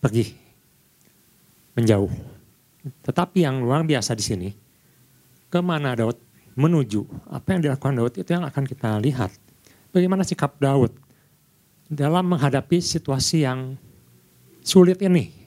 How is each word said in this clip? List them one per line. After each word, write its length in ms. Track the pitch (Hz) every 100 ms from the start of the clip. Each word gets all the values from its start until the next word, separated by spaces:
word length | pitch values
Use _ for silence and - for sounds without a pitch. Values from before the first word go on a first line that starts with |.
pergi, 320 | - 110 110 - _ _ _ _ _ _ _ _ _ _ _ _ _
menjauh. 400 | - 113 104 98 - - - _ _ _ _ 135 -
Tetapi 480 | - - 175 - 156
yang 160 | 131
luar 240 | 120 139 160
biasa 240 | 139 104
di 80 | 113
sini, 280 | 101 104 90 104 _ _ _ _ _ _ _ _ _
kemana 480 | 175 180 160 143 120
Daud 240 | 113 120 _ _ - -
menuju, 720 | 151 170 120 104 101 - -
apa 240 | - - 190
yang 80 |
dilakukan 320 | 151 135 139 135
Daud, 160 | 117 123
itu 80 | 185
yang 160 | 175
akan 240 | 175 - 139
kita 320 | - 113 107
lihat. 320 | 120 127 95 - _ _ - _ _ 180
Bagaimana 320 | 180 190 185
sikap 320 | 185 143 -
Daud 320 | 139 139 120 - _ _ _ _ _ _ _ _ _
dalam 480 | 151 143 170 185 175
menghadapi 480 | 135 135 - 175
situasi 640 | 175 165 - 135 - 160 139
yang 320 | 127 131 131 - - _ _ _ _ _ -
sulit 400 | - 190 180 185
ini 320 | 196 180 104 -